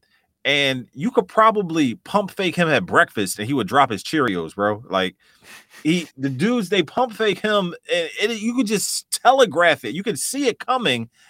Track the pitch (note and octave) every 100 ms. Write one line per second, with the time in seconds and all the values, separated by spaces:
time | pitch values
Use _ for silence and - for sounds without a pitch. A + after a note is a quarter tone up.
0 | _ _ _ _ C3 C#3+ C#3 C3 A2+ A#2+
1 | G3 B3 F#3 - A3 G#3+ F3+ E3 C3+ G#2
2 | - G3+ G3 - F#3 F3 E3 C3 F2+ B2
3 | E3+ - F#2+ - A2 C#3 F#2+ C#3+ B2+ G2+
4 | - D#3+ B2 F2+ E2 - G#2 G#2+ B2 F#2+
5 | F#2 - _ _ - - - - D3+ F3+
6 | D3+ - C#3 B2+ G3+ B3 F#3 G3+ D#3 -
7 | B3+ G#3 A3 F3+ G#3+ G#3 F3 - - F3
8 | D#3+ C#3+ G#3+ A3 A3 A#3+ G#3 G#3 - -
9 | - - A3+ C4+ A3+ C#3+ F3 C#3+ A2+ D3+
10 | G#3 D3+ - C4+ C4+ - - C4 F3+ B2
11 | A2+ _